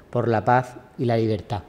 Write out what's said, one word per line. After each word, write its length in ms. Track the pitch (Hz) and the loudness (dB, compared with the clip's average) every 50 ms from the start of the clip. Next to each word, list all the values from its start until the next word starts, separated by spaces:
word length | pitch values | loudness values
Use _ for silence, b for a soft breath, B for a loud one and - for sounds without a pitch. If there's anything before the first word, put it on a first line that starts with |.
| B - | B -6
por 180 | - 120 117 | -4 -2 0
la 160 | 117 113 107 101 | 2 0 2 4
paz 340 | 123 123 127 127 - - - - - - | 4 4 4 2 -2 -8 -18 -20 -16 -8
y 80 | - 135 | -4 -2
la 140 | 120 117 117 | 0 0 2
libertad. 460 | 113 110 110 95 - - - 95 - | 2 0 -2 -2 -4 -6 -8 -8 -8